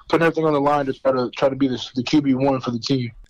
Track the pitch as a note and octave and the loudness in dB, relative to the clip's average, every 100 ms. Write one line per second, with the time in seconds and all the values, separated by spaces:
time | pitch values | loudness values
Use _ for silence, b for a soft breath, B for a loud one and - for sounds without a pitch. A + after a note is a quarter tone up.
0 | - E3 E3 D#3+ D#3+ C#3+ D3 D3 C3+ B2+ | -2 2 2 2 0 2 2 0 -2 -2
1 | C3+ C3 A#2 - C#3 C3 C#3 A#2+ - C3 | 0 0 -2 0 0 2 -2 -2 -6 -8
2 | A#2+ D3+ C#3 B2+ C3+ B2+ B2 A#2 - C3+ | 0 0 2 0 2 0 -4 -6 -2 -2
3 | A#2+ - | -4 -12